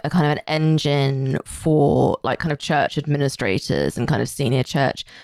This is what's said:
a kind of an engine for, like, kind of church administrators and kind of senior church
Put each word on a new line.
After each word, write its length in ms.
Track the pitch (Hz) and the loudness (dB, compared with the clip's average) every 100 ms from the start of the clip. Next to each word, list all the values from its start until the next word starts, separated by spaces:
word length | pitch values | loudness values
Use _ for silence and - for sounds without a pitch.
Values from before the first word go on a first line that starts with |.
a 60 | 147 | -2
kind 160 | 180 151 | 2 2
of 60 | |
an 100 | - - | 0 -2
engine 920 | 156 156 156 151 143 135 135 135 - | 0 2 2 2 2 2 0 -2 -4
for, 720 | - - 165 151 139 127 131 - | -6 -6 0 4 4 4 2 0
like, 160 | - - | -2 -4
kind 140 | 160 | -4
of 60 | 147 | -4
church 400 | - 151 123 - | -2 0 0 -2
administrators 1000 | 147 147 139 - 117 95 - 71 71 - | -2 0 0 -2 -2 -2 -2 0 0 -2
and 100 | 147 | -2
kind 140 | 131 | 0
of 60 | 117 | -2
senior 340 | - 135 131 | -2 0 0
church 420 | 123 143 135 - - - | 0 0 0 -2 -10 -20